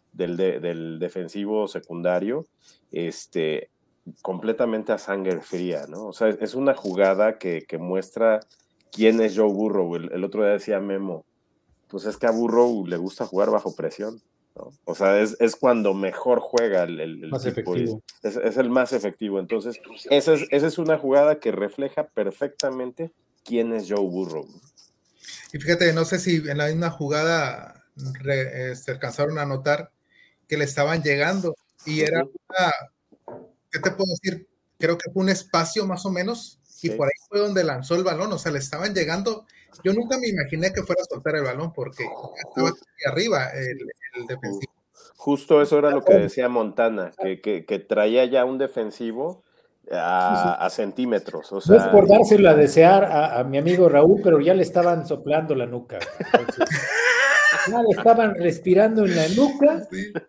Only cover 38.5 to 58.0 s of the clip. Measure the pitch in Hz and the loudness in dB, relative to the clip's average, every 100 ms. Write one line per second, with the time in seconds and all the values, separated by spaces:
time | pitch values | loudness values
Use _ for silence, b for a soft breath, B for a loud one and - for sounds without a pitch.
38.5 | 143 135 151 208 190 156 175 214 214 - | -4 -6 -6 -4 -2 -2 -2 -4 -6 -10
39.5 | b b - 190 214 233 254 240 185 135 | b b -4 0 0 0 -2 -2 -2 -2
40.5 | 160 185 190 185 175 - 143 156 151 135 | -2 -2 -2 -2 -2 -4 -6 -2 -2 -2
41.5 | 131 165 147 123 - 117 - - - - | -4 -8 -8 -10 -8 -10 -10 -14 -16 -10
42.5 | - 131 - _ - 139 139 226 151 127 | -2 -2 -2 _ -8 -4 -2 0 0 -2
43.5 | 135 127 131 - - - 123 117 127 117 | -6 -8 -8 -12 -16 -16 -14 -10 -10 -8
44.5 | 98 - _ _ - B B 143 139 - | -8 -10 _ _ -20 B B -2 -2 4
45.5 | 151 147 147 147 139 139 - - 131 123 | 4 6 4 4 2 6 6 4 -2 0
46.5 | 120 107 110 117 104 87 - 95 92 107 | 0 -2 0 0 0 -6 -6 -6 -4 -4
47.5 | 90 82 98 - 107 107 120 123 131 127 | -4 -2 -6 -2 2 4 4 4 2 0
48.5 | 131 135 131 107 - 117 113 160 185 _ | 0 -4 -4 -8 -6 -8 -6 -8 -8 _
49.5 | _ _ _ - 87 87 92 90 90 90 | _ _ _ -8 -4 0 2 2 2 0
50.5 | 85 90 - 101 95 127 104 - 78 - | 0 -2 -4 -6 -4 -2 -2 -2 -12 -8
51.5 | 98 156 226 190 202 185 208 220 208 185 | -2 6 8 8 6 8 8 8 8 8
52.5 | 151 143 160 165 196 196 151 156 120 135 | 8 6 8 8 8 6 2 0 0 -2
53.5 | 139 160 180 170 143 160 202 190 156 156 | 0 2 6 8 8 8 6 6 4 6
54.5 | 185 - 180 175 165 135 147 143 151 160 | 4 2 2 2 2 -2 -6 -2 -2 0
55.5 | 135 120 123 - 104 - - - - - | -2 -4 -8 -10 -10 -10 -10 -2 -2 -2
56.5 | - - 143 - 453 480 480 554 571 605 | -6 -4 -4 -4 -4 -2 0 0 0 0
57.5 | 587 - 233 226 185 | 0 -2 -2 0 2